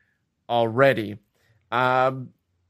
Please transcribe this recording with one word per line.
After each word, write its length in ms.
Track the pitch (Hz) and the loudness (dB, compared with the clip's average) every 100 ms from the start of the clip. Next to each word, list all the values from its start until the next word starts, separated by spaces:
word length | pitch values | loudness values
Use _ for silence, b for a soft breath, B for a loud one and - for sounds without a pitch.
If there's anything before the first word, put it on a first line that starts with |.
| _ _ _ _ - | _ _ _ _ -4
already. 680 | 120 117 113 135 117 104 104 _ _ _ _ - | -2 0 2 2 2 -4 -10 _ _ _ _ -6
Um, 580 | 117 127 127 131 131 123 _ _ _ _ | -2 0 2 0 -2 -12 _ _ _ _